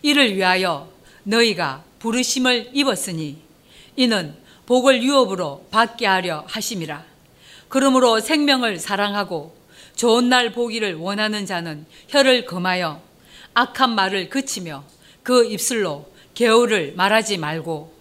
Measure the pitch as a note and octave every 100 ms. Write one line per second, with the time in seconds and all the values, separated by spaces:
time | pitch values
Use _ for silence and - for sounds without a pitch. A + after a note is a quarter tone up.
0 | D4 D4 B3+ G3 F#3 F#3 F#3 D3 - -
1 | - - G3 A3+ A#3 F3 E3+ C3+ - _
2 | A3+ A#3 B3 C4+ B3+ A#3+ A3 C#3+ C4+ F3+
3 | - E3 D3+ D3 _ _ _ - - -
4 | B3 G#3+ D#3 - - - - B3 B3+ B3
5 | B3+ C#4+ A3 F#3+ D#3+ C#3 - G#3+ A3+ -
6 | A3 F#3 F3+ D#3 - A3 - G#3+ D#3+ D3+
7 | - _ _ _ - - _ C4+ C4+ B3+
8 | B3 A3 A3 D#4 C#4+ C4+ A#3 F3+ D#3+ G3+
9 | G#3 G3+ G3+ E3 D#3+ - _ - - -
10 | A#3 A#3 B3 B3+ A#3+ A#3 A#3+ A3 G#3 D#3+
11 | F3 G3+ G#3+ G#3+ G3 F3+ E3+ D3+ D#3 -
12 | - C#4+ C4+ B3+ - F3+ F#3 F#3 E3+ D3
13 | - _ _ - - A#3 B3 - B3+ A3
14 | F#3+ G3 F3 C4+ C4+ - E3+ C#3 C#3+ _
15 | - _ - B3 A3+ G#3+ - A#3 F#3 D3
16 | - - _ - A#3 A3+ A#3+ G#3 C#3+ -
17 | F#3+ A3 G#3+ G3 D3+ D#3+ E3 D#3+ D3+ -